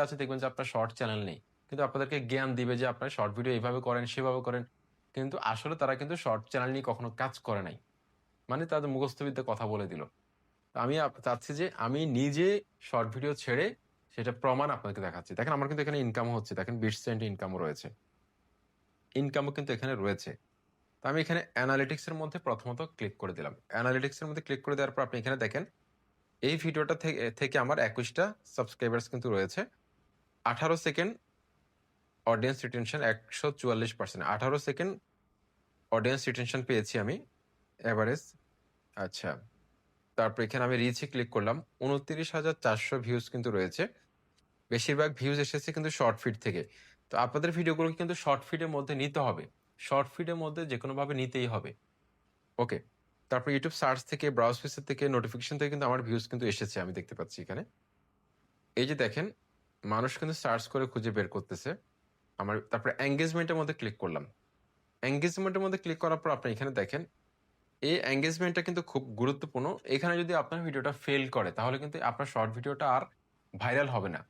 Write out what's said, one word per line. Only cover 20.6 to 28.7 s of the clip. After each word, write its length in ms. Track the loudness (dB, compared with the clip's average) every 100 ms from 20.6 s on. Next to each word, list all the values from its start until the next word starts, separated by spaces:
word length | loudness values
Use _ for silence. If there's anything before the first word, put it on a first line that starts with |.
| _ _ _ _
তো 60 | -2
আমি 80 | 0
এখানে 180 | 2 0 0 0
অ্যানালিটিক্সের 600 | 2 4 2 -2 -6 -6
মধ্যে 160 | -6 -4 -2
প্রথমত 320 | -2 -4 -6 -8 -6
ক্লিক 180 | -6 -4
করে 120 | -8 -6
দিলাম। 160 | -8 -10 _
অ্যানালিটিক্সের 520 | 0 2 2 0 -4 -6
মধ্যে 140 | -8 -4
ক্লিক 140 | -4 -2
করে 100 | 0
দেওয়ার 160 | 0 0
পর 60 | -2
আপনি 80 | -2
এখানে 160 | -2 0 0
দেখেন 180 | -2 -6 _ _ _ _ _ _ _
এই 120 | 0 2
ভিডিওটা 320 | 0 0 0 0
থেকে, 180 | 0 0 -2 0
থেকে 160 | 0 2
আমার 140 | 2 2 2
একুশটা 340 | 0 -2 0 0 -2 -10 -4
সাবস্ক্রাইবার্স 500 | -4